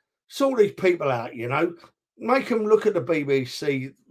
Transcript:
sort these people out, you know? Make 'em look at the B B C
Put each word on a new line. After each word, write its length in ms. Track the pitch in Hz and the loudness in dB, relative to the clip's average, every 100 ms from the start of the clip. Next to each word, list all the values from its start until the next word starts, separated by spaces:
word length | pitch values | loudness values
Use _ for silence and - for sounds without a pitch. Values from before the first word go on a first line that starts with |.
| _ _ _ | _ _ _
sort 320 | - 277 247 | -2 0 4
these 140 | 202 | 2
people 380 | - 185 175 143 | 4 0 2 0
out, 240 | 120 117 117 | -2 -4 -8
you 140 | 120 | -4
know? 260 | 139 170 170 - _ _ _ | -2 -2 -4 -20 _ _ _
Make 320 | 220 269 - | 0 0 0
'em 120 | 226 | -2
look 220 | 214 214 208 | 4 4 4
at 80 | |
the 80 | 180 | -2
B 220 | 131 160 | 0 -2
B 200 | 143 139 | 2 0
C 460 | 127 - - 135 135 - _ | 0 -6 -4 -4 -6 -14 _